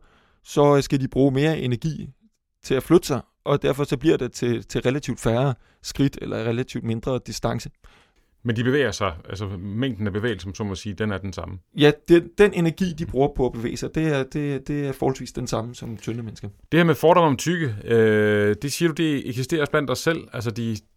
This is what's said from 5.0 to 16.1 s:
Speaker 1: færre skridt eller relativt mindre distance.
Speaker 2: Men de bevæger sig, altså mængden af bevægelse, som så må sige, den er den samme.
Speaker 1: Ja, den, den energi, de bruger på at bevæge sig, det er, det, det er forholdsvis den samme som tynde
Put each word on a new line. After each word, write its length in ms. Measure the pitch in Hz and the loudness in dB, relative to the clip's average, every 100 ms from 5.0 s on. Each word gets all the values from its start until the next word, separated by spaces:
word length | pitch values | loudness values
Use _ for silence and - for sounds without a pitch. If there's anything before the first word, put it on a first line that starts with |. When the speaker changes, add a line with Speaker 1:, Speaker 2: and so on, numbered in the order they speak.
| 131 113 | -4 -4
Speaker 1:
færre 340 | 117 117 139 - _ _ | 0 2 0 -2 _ _
skridt 340 | - - 135 - | -8 0 0 0
eller 160 | 107 104 | -8 -4
relativt 460 | 113 117 131 120 | -2 -4 -4 -6
mindre 360 | 117 113 139 123 - | -4 -4 -2 -4 -6
distance. 420 | - 117 120 - _ - _ _ _ _ _ | -6 -4 -4 -8 _ -20 _ _ _ _ _
Speaker 2:
Men 120 | 120 113 | -4 0
de 80 | |
bevæger 280 | 123 143 117 | 2 2 2
sig, 220 | - 98 80 - | 0 -4 -4 -12
altså 180 | 92 98 95 | -8 -8 -8
mængden 500 | 101 110 135 107 104 | -6 -4 -4 -2 -4
af 60 | |
bevægelse, 300 | 101 120 98 | -2 -4 -4
som 120 | 95 95 | -8 -8
så 80 | |
må 120 | 104 92 | -6 -6
sige, 180 | 107 | -8
den 180 | 92 107 | -4 -4
er 60 | 95 | -4
den 160 | 98 | -6
samme. 240 | 90 87 92 _ - | -10 -10 -12 _ 4
Speaker 1:
Ja, 140 | 147 - - | 4 4 4
den, 220 | 170 170 - | 4 4 2
den 160 | 208 | 4
energi, 400 | 180 165 - 185 | 4 0 0 -4
de 120 | 156 165 | -4 -4
bruger 240 | 127 143 - | 0 0 0
på 100 | 123 | -2
at 60 | |
bevæge 260 | 117 113 127 | -2 -6 -6
sig, 180 | 131 160 | -6 -2
det 120 | 160 | 0
er, 160 | 139 | 0
det, 440 | 131 151 143 135 139 | -2 -4 -4 -6 -4
det 200 | 147 139 | -4 -4
er 40 | |
forholdsvis 400 | - 135 131 123 | -2 -2 -2 -6
den 160 | - 120 | -8 -4
samme 280 | 117 117 120 | -4 -6 -10
som 220 | 117 107 | -12 -10
tynde 260 | - | -8